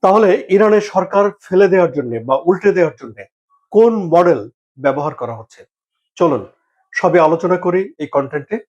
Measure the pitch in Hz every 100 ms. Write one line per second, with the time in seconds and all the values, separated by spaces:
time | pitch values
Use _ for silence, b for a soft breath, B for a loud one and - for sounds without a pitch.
0 | 196 202 208 208 - 190 214 214 208 196
1 | 180 196 202 202 - 180 196 185 170 151
2 | 123 117 117 135 170 185 208 185 165 -
3 | 120 104 98 _ _ _ _ 202 233 226
4 | 180 165 175 139 107 _ _ _ 139 135
5 | 147 - 120 113 110 _ - _ _ _
6 | _ - 170 127 95 _ _ _ _ -
7 | 185 170 156 165 175 180 180 180 190 -
8 | 156 143 135 151 135 220